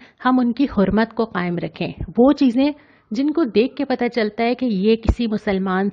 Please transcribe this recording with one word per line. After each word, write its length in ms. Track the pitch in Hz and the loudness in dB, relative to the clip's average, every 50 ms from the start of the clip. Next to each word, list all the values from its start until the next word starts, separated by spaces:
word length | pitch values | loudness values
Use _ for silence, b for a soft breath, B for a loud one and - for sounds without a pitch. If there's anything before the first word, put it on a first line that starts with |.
| B B B B - | B B B B -2
ہم 140 | 254 254 254 | 0 2 2
ان 140 | 247 240 226 | 2 2 0
کی 120 | - 285 247 - 208 | 0 0 0 2 2
حرمت 360 | 190 196 202 214 226 226 - | 2 2 2 2 0 0 -2
کو 120 | - 226 | -4 -4
قائم 320 | 220 - 185 180 175 175 175 | -4 -4 -4 -4 -4 -4 -4
رکھیں۔ 340 | 165 160 - - 180 170 156 - - - - 220 | -6 -8 -8 -8 -8 -8 -8 -8 -12 -4 2 4
وہ 140 | 240 277 | 4 4
چیزیں 400 | 285 277 285 247 220 262 277 294 294 b b b b b b b | 4 4 2 2 2 2 0 0 -2 b b b b b b b
جن 200 | 220 233 277 302 | -6 -4 -2 -2
کو 120 | 294 330 330 | 0 0 -2
دیکھ 320 | 226 - 202 240 262 - | 0 2 0 0 0 -2
کے 100 | - 277 | -6 -4
پتہ 200 | 269 254 240 247 240 - | -4 -2 -2 -2 -2 -2
چلتا 280 | 240 214 214 208 - 233 | -2 -2 -2 -2 -2 -2
ہے 120 | 240 247 | -2 -2
کہ 100 | 240 254 | -2 -2
یہ 300 | 247 208 185 190 220 226 | -2 -2 0 2 2 2
کسی 320 | 226 220 202 - - 240 220 | 2 2 0 -2 0 -2 -4
مسلمان 640 | 214 202 - 214 196 190 190 190 185 190 196 202 | -4 -4 -2 -2 -2 -2 -2 -2 -2 -2 -2 -2